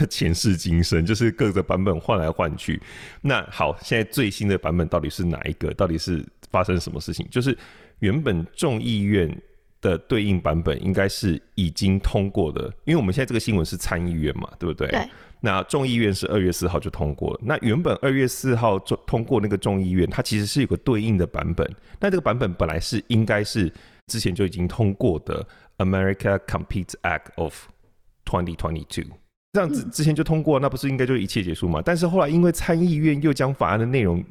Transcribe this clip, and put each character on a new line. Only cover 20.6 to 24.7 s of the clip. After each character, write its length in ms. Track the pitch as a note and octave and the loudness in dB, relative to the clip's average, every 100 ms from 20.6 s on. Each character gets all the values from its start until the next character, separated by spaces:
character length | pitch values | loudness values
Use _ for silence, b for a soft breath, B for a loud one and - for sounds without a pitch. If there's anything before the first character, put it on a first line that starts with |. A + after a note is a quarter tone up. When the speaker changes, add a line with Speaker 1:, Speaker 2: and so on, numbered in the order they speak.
| B2 | 0
Speaker 1:
个 80 | F#2 | 0
对 260 | - A2 | 0 2
应 160 | A2+ G2 | 2 2
的 80 | E2 | 2
版 280 | - D#2+ | -2 -2
本。 120 | E2+ - - B - | -2 -2 -6 B -4
那 120 | G3+ | 0
这 80 | F#3 | 2
个 40 | |
版 160 | A2 A#2+ | 0 0
本 160 | G#2+ E2+ | -2 0
本 120 | E2 | -2
来 100 | D#2+ | -2
是 240 | - A#2 - | -4 -4 2
应 180 | A2+ A2+ | 2 4
该 160 | G#2 | 0
是 300 | G#2 A2+ E2 B B B - | 0 0 -2 B B B -10
之 120 | A2+ | -4
前 160 | G#2 F2+ | -2 0
就 100 | F#2+ | -2
已 40 | |
经 180 | - | 0
通 260 | F2 | -2